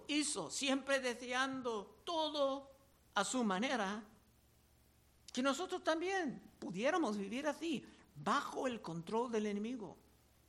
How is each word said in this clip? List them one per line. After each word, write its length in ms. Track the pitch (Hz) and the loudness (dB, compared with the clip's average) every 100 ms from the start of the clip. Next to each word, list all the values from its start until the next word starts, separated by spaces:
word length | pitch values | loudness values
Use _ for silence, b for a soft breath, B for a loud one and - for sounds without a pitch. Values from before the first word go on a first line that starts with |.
| - | -2
hizo, 420 | 294 294 - 139 | 0 2 0 -4
siempre 500 | - 269 269 269 269 | 0 2 2 2 2
deseando 1000 | 254 233 247 247 269 262 247 214 190 - | 2 -2 -2 0 0 0 -2 -2 -4 -10
todo 680 | - 330 311 294 277 277 277 - - - - | -4 0 0 2 2 0 -6 -20 -20 -20 -4
a 100 | - | 0
su 200 | 196 254 | 2 2
manera, 600 | 220 185 269 254 196 208 220 - - _ _ _ _ _ _ _ _ _ - | 2 2 2 2 0 -2 -8 -20 -20 _ _ _ _ _ _ _ _ _ -8
que 120 | - | 0
nosotros 400 | 277 277 370 359 | 2 2 -2 -2
también 580 | - 320 359 381 302 170 - - | 0 0 2 0 0 -4 -10 -12
pudiéramos 580 | 294 180 254 359 254 208 | -6 0 2 4 2 0
vivir 280 | 196 240 294 | -2 -2 -2
así, 400 | 285 330 240 B B - 143 | -2 -2 -2 B B -20 -4
bajo 500 | 170 262 - 285 269 | 2 2 0 -2 -2
el 160 | 233 | -2
control 500 | - 165 170 220 247 | -4 -6 -2 0 2
del 140 | 226 214 | 0 0
enemigo. 500 | 202 220 254 180 - - - _ _ | 0 -2 -6 -8 -12 -20 -20 _ _